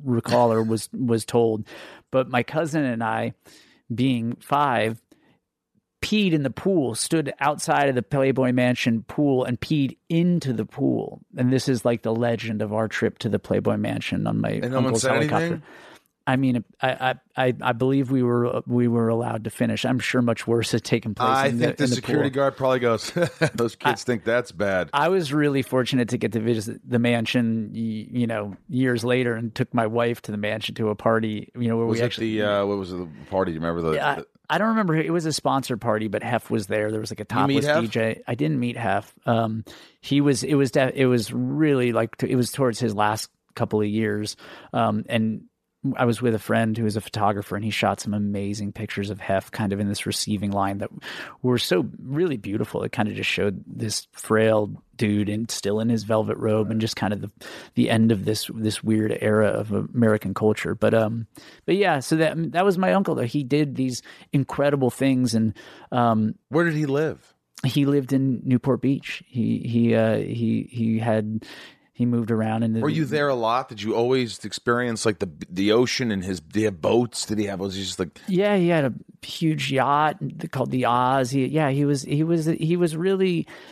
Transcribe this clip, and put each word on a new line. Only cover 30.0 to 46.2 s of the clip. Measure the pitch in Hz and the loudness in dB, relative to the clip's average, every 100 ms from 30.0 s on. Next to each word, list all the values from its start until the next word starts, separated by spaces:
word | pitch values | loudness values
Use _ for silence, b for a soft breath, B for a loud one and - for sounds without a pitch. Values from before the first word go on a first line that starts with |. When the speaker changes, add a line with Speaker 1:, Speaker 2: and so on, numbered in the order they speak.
| 120 117 | 0 -2
Speaker 1:
to | - | -6
the | 104 | -4
mansion | 104 110 - 120 | -4 -4 -6 -4
to | 110 | -2
a | 104 | 0
party, | 113 113 110 107 - 123 | 2 2 0 -4 -8 -4
you | 117 | -2
know, | 113 | 0
where | 117 | 0
Speaker 2:
Was | 113 | 0
Speaker 1:
we | |
Speaker 2:
it | 117 | -2
Speaker 1:
actually | - 113 107 | -2 -2 0
Speaker 2:
the, | 104 101 | 0 2
uh, | 101 | 2
what | 101 | -2
was | 90 | -4
the | 90 87 73 73 | -8 -8 -12 -4
party? | 95 92 | 0 0
Do | 80 | -2
you | |
remember | 82 85 82 | -2 0 0
the, | 78 | 0
Speaker 1:
Yeah, | 143 | 0
I, | 139 | -2
Speaker 2:
the | - _ - | -6 _ -4
Speaker 1:
I | 165 | 0
don't | 220 | 0
remember. | 220 190 156 | 0 2 0
It | 160 | 0
was | 170 160 | -2 -2
a | |
sponsor | 143 139 135 - 117 | -2 0 -2 -2 -4
party, | 120 107 107 | 0 0 0
but | 104 | -4
Hef | 110 117 - | -2 -4 -2
was | 117 98 | -4 -2
there. | 107 107 | -2 -2
There | 110 | -4
was, | - | -6
like, | 107 | -10
a | 104 113 | -4 2
Speaker 2:
You | 117 | 4
meet | 139 | 4
Speaker 1:
topless | 143 | 2
Speaker 2:
Hef? | 156 | 0
Speaker 1:
D | 110 | 0
J. | 117 110 113 - | 0 0 -2 -6
I | |
didn't | 123 151 143 | -2 0 0
meet | 120 123 | -2 -2
Hef. | 113 101 - _ - | -2 -2 -4 _ 0
Um, | 113 113 110 - B B B | 2 2 -4 -8 B B B
he | - 143 | 0 2
was, | 143 135 | 4 2
it | - 147 | 2 2
was | 135 | 2
de-, | 147 131 139 | 2 0 2
it | 127 | 4
was | 123 104 | 4 0
really, | 120 127 143 156 135 123 | -4 -2 2 2 4 2
like, | 113 113 - | 0 -2 -2
t-, | 123 | 0
it | 123 | 0
was | 117 | 0
towards | - 131 110 | 0 0 0
his | 120 104 | -2 2
last | 107 110 - _ _ | 0 0 -6 _ _
couple | - 117 107 | -4 -2 0
of | 104 | 0
years. | 104 110 104 107 - B B B | 0 0 -2 -6 -10 B B B
Um, | 117 113 107 - | -2 0 0 -2
and | 120 110 107 - _ _ _ 139 131 | -2 0 -4 -10 _ _ _ -6 0
I | 123 | 2
was | |
with | 110 | 2